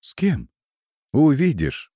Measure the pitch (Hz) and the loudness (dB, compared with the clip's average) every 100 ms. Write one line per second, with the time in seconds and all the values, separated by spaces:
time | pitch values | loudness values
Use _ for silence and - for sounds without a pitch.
0 | - - 196 147 58 _ _ _ _ _ | -8 -2 -2 -2 -6 _ _ _ _ _
1 | _ 127 156 139 180 110 104 - - | _ 2 4 4 0 0 -4 -6 -16